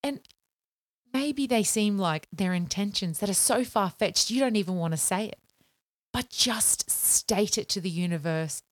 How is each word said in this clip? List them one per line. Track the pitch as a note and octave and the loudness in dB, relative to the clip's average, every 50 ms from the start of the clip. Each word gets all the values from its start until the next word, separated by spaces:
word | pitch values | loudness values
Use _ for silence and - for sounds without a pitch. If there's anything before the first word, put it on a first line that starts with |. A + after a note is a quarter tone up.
| - | -4
And | C#4 C#4+ - _ - - _ _ _ _ _ _ _ _ _ _ _ _ _ _ _ - | -4 -6 -6 _ -20 -20 _ _ _ _ _ _ _ _ _ _ _ _ _ _ _ -4
maybe | C4 C#4 D4+ C#4 C#4 C#4 | -2 -2 -2 0 -2 0
they | B3 B3 A3+ | 2 2 2
seem | G3+ - - A3 G#3 G#3 G3+ G3 | 2 2 2 2 2 2 2 2
like | F#3+ E3+ D#3 D#3 - _ - | 2 0 0 -2 -4 _ -4
they're | D#3 G3 F3+ F3+ | -2 0 0 2
intentions | F3+ F3 D3+ - F#3+ G3+ G3+ G3 - G3 F3 D#3+ - | 0 0 -2 -2 -2 -2 -2 -2 -2 -2 -2 -2 -2
that | G#3 G3+ | -2 0
are | F#3+ | 0
so | - - - B3 A#3 B3+ | 2 2 2 2 2 0
far-fetched | B3 - A3+ G3 F3+ - - A3 F#3 - - - - | 0 2 0 0 0 0 0 -2 0 2 0 0 2
you | A3+ C4 | 2 2
don't | C#4 B3+ A3 | 2 2 2
even | G#3 F#3+ F3 F#3 | 0 0 0 -2
want | F3+ E3 E3 D#3+ | 0 0 0 0
to | |
say | D3 - - F#3+ F#3 A3 | 0 0 0 0 0 -2
it, | - - _ _ _ _ _ _ _ _ _ _ _ _ _ _ _ | -4 -8 _ _ _ _ _ _ _ _ _ _ _ _ _ _ _
but | - A#3+ B3 - | -6 -6 -6 -4
just | - - - B3 A3 A3 A3+ - - - - - | 0 0 0 0 2 0 2 0 2 0 -2 -4
state | - - - - - - - - A3 F#3+ G#3 G3+ - A3 | -2 -2 2 2 2 2 2 2 2 2 2 2 0 -4
it | G#3 - | -2 -4
to | - G3 | -6 -4
the | E3+ F#3+ | -4 -4
universe | E3 E3+ F3+ F3 F3 D#3+ C#3+ E3 D#3+ D#3+ D#3+ D#3 - - _ _ | -2 -2 -2 -2 -2 -2 -2 -2 -2 -2 -4 -4 -8 -10 _ _